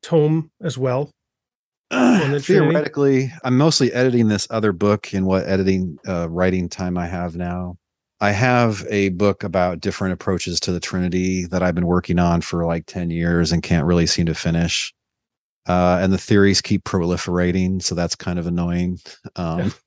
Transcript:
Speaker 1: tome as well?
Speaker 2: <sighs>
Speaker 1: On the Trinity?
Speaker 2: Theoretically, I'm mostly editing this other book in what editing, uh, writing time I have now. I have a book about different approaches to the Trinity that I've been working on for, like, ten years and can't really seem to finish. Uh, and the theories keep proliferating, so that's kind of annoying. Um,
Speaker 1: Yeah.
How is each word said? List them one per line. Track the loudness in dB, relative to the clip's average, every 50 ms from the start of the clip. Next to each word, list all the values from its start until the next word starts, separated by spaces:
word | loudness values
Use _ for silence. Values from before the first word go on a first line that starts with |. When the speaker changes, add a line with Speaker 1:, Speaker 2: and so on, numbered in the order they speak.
| -6
Speaker 1:
tome | 0 2 2 4 4 2 0 -2 -6 _ _
as | -8 -8 -4
well? | -2 -2 -2 -2 -2 -4 -6 _ _ _ _ _ _ _ _
Speaker 2:
<sighs> | _ _ _ _ _ _ _ _
Speaker 1:
On | -2 2 4 4 4 4 2 0
the | -2 -2
Trinity? | 0 2 4 4 4 4
Speaker 2:
Theoretically, | 2 0 -2 -2 -2 2 2 4 4 2 0 -2 -8 -6 -2
I'm | 0 2
mostly | 4 4 4 4 4 2 2
editing | 2 2 2 2 4 4 4
this | 4 2 0 -2 -2
other | -4 0 0 0
book | 0 2 2 2 2 2 0 -6 -4
in | -2 0
what | 2 2 0 0
editing, | 0 0 0 2 2 2 0 0 -4 -8 -12 _
uh, | -6 -4 -4 -4 -4
writing | -2 0 0 0 0 0 -4 -6
time | -6 -6 -6 -4 -4
I | -4 -4
have | -6 -6 -6 -6 -8 -6
now. | -6 -6 -6 -6 -6 -8 -10 -12 -16 _ _ _ _ _ _ _ _
I | -2 0
have | 0 2 2 4 4 4 4 2 0 -2 -6 -2
a | 0 0 0 0
book | 0 2 2 2 2 _ -6
about | -2 0 0 0 0 -2 -4
different | -6 -6 -4 -4 -4 -4 -4
approaches | -4 -4 -4 -4 -2 -4 -4 -4 -4
to | -4 -4
the | -4 -4
Trinity | -6 -6 -4 -2 -2 -2 0 0 -2 0 -2 -2 -4
that | -2 -2 0 0
I've | 0 0
been | 0 0
working | 2 2 0 0 0 0 2
on | 4 4 2 0
for, | -2 -2 -4 -4 -2
like, | -2 -2 -4 -6
ten | -8 -10 -8 -6 -4
years | -4 -2 0 0 2 2 2 2
and | 0 -2 0
can't | 0 0 0 2
really | 2 2 2 2
seem | 2 0 0 0
to | -2 -2
finish. | -2 -2 -2 0 0 0 0 -2 -4 -6 -8 _ _ _ _ _ _ _ _ _ _ _ _ _ _ _
Uh, | -2 0 2 4 2 2 2
and | 2 0 0
the | 0
theories | 0 2 4 6 6 6 4 2
keep | 0 0 -2 -2 -2
proliferating, | -2 -2 -2 0 0 -2 -2 -2 -2 -2 0 0 2 2 0 0 0 -2 -2
so | -4 -4 -4
that's | -4 -4 -4 -6
kind | -8 -8 -6 -6 -4
of | -4
annoying. | -2 -2 -2 -2 -2 -2 -2 -2 -2 -4 -8 _ -20 -20 _ _ -16 _
Um, | -8 -6 -6 -4 -4
Speaker 1:
Yeah. | -4 -6 -6 _ _